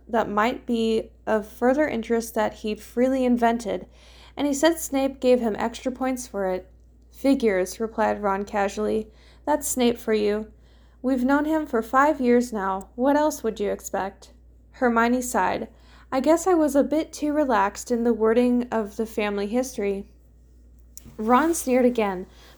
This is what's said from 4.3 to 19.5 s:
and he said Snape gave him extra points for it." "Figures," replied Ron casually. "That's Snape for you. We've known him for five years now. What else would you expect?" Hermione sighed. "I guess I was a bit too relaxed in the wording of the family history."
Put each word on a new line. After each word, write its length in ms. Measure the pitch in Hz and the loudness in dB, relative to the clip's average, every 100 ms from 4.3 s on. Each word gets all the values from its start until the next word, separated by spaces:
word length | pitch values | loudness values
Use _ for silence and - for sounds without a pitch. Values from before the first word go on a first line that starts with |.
| - | -4
and 100 | 285 | -2
he 60 | |
said 260 | 269 320 330 | 2 2 2
Snape 420 | - 269 269 277 | -2 -2 -2 0
gave 200 | 254 247 | 2 4
him 160 | 226 202 | 2 -2
extra 340 | 226 247 262 | -4 -6 -8
points 340 | 254 262 254 - | -4 -4 -4 -8
for 200 | 202 190 | -6 -4
it." 240 | 185 - - - - - | -4 -8 -20 -20 -20 -20
"Figures," 680 | - 277 277 226 185 185 - | -2 2 2 2 2 -2 -4
replied 440 | 220 226 208 208 | -6 0 0 0
Ron 220 | 208 196 | -2 -2
casually. 640 | 202 208 196 214 214 214 220 - - - | -4 -2 -2 -2 -2 -2 -6 -14 -20 -10
"That's 240 | - 294 294 | -2 -2 -2
Snape 300 | 254 247 233 | 0 0 0
for 160 | - | -2
you. 340 | 220 208 208 220 - - - - _ | 0 0 -2 -6 -16 -20 -20 -20 _
We've 220 | 254 269 | -2 0
known 200 | 247 285 | 2 2
him 220 | 302 311 302 | 2 -2 -2
for 160 | 226 | -4
five 380 | 226 262 285 302 | 0 2 2 2
years 300 | 247 240 247 | 2 2 2
now. 360 | 214 190 190 190 | -2 -4 -4 -8
What 220 | - 262 294 | -2 2 2
else 260 | 302 294 | 2 -2
would 180 | 226 202 | -6 -4
you 100 | 202 | -4
expect?" 600 | 196 - 190 190 - - - - - - | -6 -6 -6 -6 -10 -20 -20 -20 -20 -20
Hermione 480 | - 247 226 233 254 | -2 0 2 2 0
sighed. 480 | 247 220 185 196 226 - - - - | 0 0 0 -2 -8 -14 -20 -20 -6
"I 100 | 262 | 0
guess 260 | 285 330 370 | 2 2 4
I 80 | |
was 200 | 349 302 | 2 4
a 80 | 269 | 2
bit 300 | 269 302 311 | 2 0 -4
too 200 | - 294 | -4 -2
relaxed 580 | 294 277 214 196 - - | 0 2 2 0 -2 -4
in 140 | 240 | 0
the 80 | 233 | 0
wording 540 | 208 220 226 247 247 240 | 2 2 4 4 2 0
of 260 | 226 202 - | -4 -4 -6
the 100 | 220 | -6
family 400 | - 208 202 | -4 -4 -2
history." 640 | 202 | -2